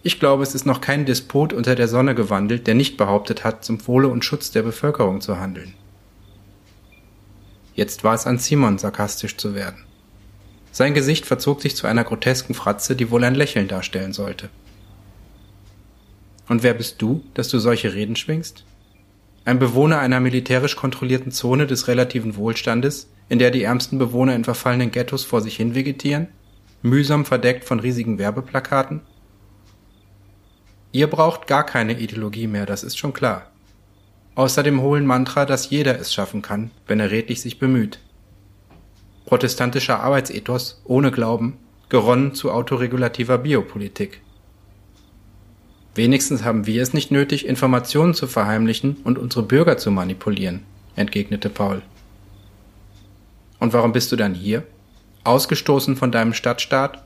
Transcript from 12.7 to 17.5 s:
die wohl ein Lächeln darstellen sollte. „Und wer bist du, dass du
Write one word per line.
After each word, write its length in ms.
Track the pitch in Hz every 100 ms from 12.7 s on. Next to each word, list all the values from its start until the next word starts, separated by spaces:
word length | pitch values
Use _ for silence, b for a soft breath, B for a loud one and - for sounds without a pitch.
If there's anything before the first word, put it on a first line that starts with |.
| 104 -
die 160 | 131 117
wohl 140 | 120
ein 100 | 123
Lächeln 320 | 135 143 110 95
darstellen 460 | 95 - 95 95
sollte. 340 | 95 101 - 101 - - - - - - - - - - - - - - _ _ - - - -
„Und 160 | 120
wer 120 | 120
bist 260 | 110 113 -
du, 240 | 110 151 -
dass 160 | -
du 100 | 123